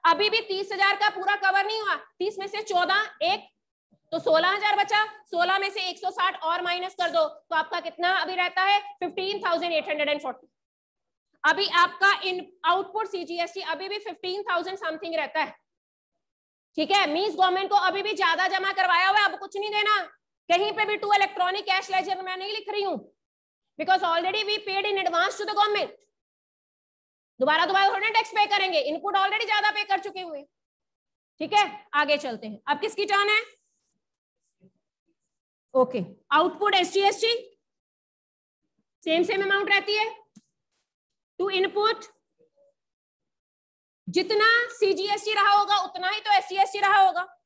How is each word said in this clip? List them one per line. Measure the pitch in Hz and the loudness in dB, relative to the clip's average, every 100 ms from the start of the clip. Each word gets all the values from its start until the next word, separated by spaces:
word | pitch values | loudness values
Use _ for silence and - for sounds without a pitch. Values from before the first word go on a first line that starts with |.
अभी | 330 330 415 | 2 2 2
भी | 440 | 0
तीस | 440 381 392 | -2 -6 -6
हजार | 392 392 403 | 0 2 2
का | 415 | 0
पूरा | 403 381 403 | 0 -2 0
cover | 392 381 403 | 2 2 0
नहीं | 440 | -2
हुआ, | 415 | -4
तीस | 302 - _ 370 403 | -4 -6 _ -6 -6
में | 392 | -8
से | 415 | -8
चौदह, | 427 359 349 381 427 - | -2 0 2 0 -2 -4
एक | 330 403 - _ _ _ _ _ _ | -2 -2 -6 _ _ _ _ _ _
तो | 330 | -4
सोलह | 466 320 349 | 2 4 4
हजार | 403 415 403 | 0 0 0
बचा, | 403 427 427 - | 2 2 0 -4
सोलह | _ 339 349 392 | _ -2 0 0
में | 392 | -2
से | 392 370 | -4 -8
एक | 349 | -6
सौ | 370 | -8
साठ | 370 359 370 | -2 -4 -2
और | 330 349 | -4 -2
minus | 349 349 370 | -2 -4 -6
कर | 381 349 | -4 -2
दो | 339 | 0
तो | 311 - _ 320 | 0 -4 _ -2
आपका | - 349 | -2 -4
कितना | 330 330 349 | -8 -2 0
अभी | 370 330 370 | 0 -2 -2
रहता | 359 359 | -2 0
है, | 381 403 403 | 2 2 -2
फिफ्टीन | - 359 - 381 415 | -8 -8 -6 -6 -4
थाउजेंड | 359 339 349 | -2 -2 0
एट | 320 302 | -2 -2
हंड्रेड | 302 294 | -4 -2
एंड | 294 | -2
फ़ोर्टी। | 294 247 _ _ _ _ _ _ _ _ _ _ | -4 -10 _ _ _ _ _ _ _ _ _ _
अभी | 294 330 403 349 | 0 0 0 2
आपका | 359 - 392 403 | 2 4 2 4
इन | 392 359 - _ 320 | 0 -4 -8 _ 2
output | 359 - 427 440 | 2 0 -4 -4
सीजीएसटी | 381 320 339 339 392 311 | -6 -8 -6 -6 -6 -6
अभी | 311 381 | -6 -6
भी | 415 | -8
fifteen | 415 320 370 381 | -8 -8 -6 -6
thousand | 427 349 349 381 | -2 -2 -2 -6
something | 330 320 339 330 | -8 -8 -6 -4
रहता | 285 311 | -4 -2
है, | 277 - _ _ _ _ _ _ _ _ _ _ _ - | -4 -6 _ _ _ _ _ _ _ _ _ _ _ -6
ठीक | 311 | 0
है। | 392 349 | 2 2
Means | 302 415 | 0 -2
government | 311 370 370 392 | 2 2 2 2
को | 403 | 2
अभी | 370 370 | 2 0
भी | 403 | -4
ज्यादा | 330 359 330 381 | 0 0 2 0
जमा | 381 381 | 0 -2
करवाया | 381 370 349 381 | 0 2 4 4
हुआ | 415 | 4
है, | |
अब | 403 370 | 2 -2
कुछ | 392 392 | -10 -6
नहीं | 415 | -4
देना, | 415 415 415 330 _ _ _ _ | 0 2 0 -2 _ _ _ _
कहीं | 339 415 | 0 0
पे | 427 415 | -2 -2
भी | 415 | -2
टू | 415 | 2
electronic | 403 392 392 359 381 | 2 2 2 0 0
cash | 392 381 392 | -2 -2 0
ledger | 370 370 370 | -2 -2 -4
मैं | 370 359 | -6 -6
नहीं | 392 | -6
लिख | 427 403 | -8 -6
रही | 415 | -4
हूँ, | 403 269 - _ _ _ _ _ _ - | -2 -4 -8 _ _ _ _ _ _ -8
because | 311 370 | 0 2
already | 349 330 359 403 | 2 0 0 -2
we | 403 427 | -2 -4
paid | 415 381 392 | -4 -4 -2
in | 392 | -2
advance | 359 330 370 - | 0 0 0 -2
to | 403 | -6
the | |
government। | 415 415 415 320 - _ _ _ _ _ _ _ _ _ _ _ _ _ _ | 0 2 0 -4 -10 _ _ _ _ _ _ _ _ _ _ _ _ _ _
दोबारा | 262 311 359 | 2 4 4
दोबारा | 381 392 | 4 4
थोड़ा | 392 427 | 2 0
टैक्स | 440 453 | 0 0
पे | 440 415 | 0 2
करेंगे, | 403 381 339 | 2 0 0
Input | 277 320 381 392 | -2 -4 0 2
already | 392 427 453 | 2 0 0
ज्यादा | 415 415 | 2 0
पे | 415 403 | -2 -2
कर | 392 | -2
चुके | 392 370 | -2 -10
हुए, | 359 294 285 _ _ _ _ _ _ _ _ _ | -12 -12 -16 _ _ _ _ _ _ _ _ _
ठीक | - | 0
है। | 415 403 - - | 2 2 -4 -4
आगे | 285 294 294 | -2 2 0
चलते | 294 220 220 | -2 -8 -12
हैं, | 208 - | -12 -4
अब | 294 | -2
किसकी | 415 - 403 | -2 -4 0
टर्न | 403 415 | 2 2
है, | 427 466 _ _ _ _ _ _ _ _ _ _ _ 185 _ _ _ _ _ _ _ _ _ _ | 2 0 _ _ _ _ _ _ _ _ _ _ _ _ _ _ _ _ _ _ _ _ _ _
Okay, | 262 254 254 175 - _ | 0 2 0 -6 -10 _
Output | 294 359 - 415 | 2 2 2 2
एसजीएसटी, | 381 359 392 392 - 453 466 - _ _ _ _ _ _ _ _ _ _ _ _ _ _ _ | 2 2 2 2 2 -2 -2 -6 _ _ _ _ _ _ _ _ _ _ _ _ _ _ _
Same | 320 330 | -2 0
same | 359 392 | 2 0
amount | 392 392 403 | 0 0 2
रहती | 403 403 427 | 0 2 -2
है। | 440 - _ - _ _ _ _ _ _ _ _ _ _ | -2 -6 _ -20 _ _ _ _ _ _ _ _ _ _
टू | 381 | -2
input, | 381 381 403 427 440 - _ _ _ _ _ 571 _ _ _ _ _ _ _ _ _ _ _ _ _ - | 0 0 0 0 -2 -8 _ _ _ _ _ _ _ _ _ _ _ _ _ _ _ _ _ _ _ -4
जितना | 180 359 415 427 466 494 | -2 0 4 4 4 0
सीजीएसटी | - 415 349 392 415 415 | 0 0 0 -2 -4 -2
रहा | 427 403 | 2 4
होगा | 403 403 415 | 4 4 0
उतना | 370 370 370 | -2 -4 -4
ही | 427 | -4
तो | 427 | 2
एसजीएसटी | 403 381 381 392 403 | 2 2 0 0 2
रहा | 403 403 | 4 6
होगा। | 381 339 370 _ | 6 4 -6 _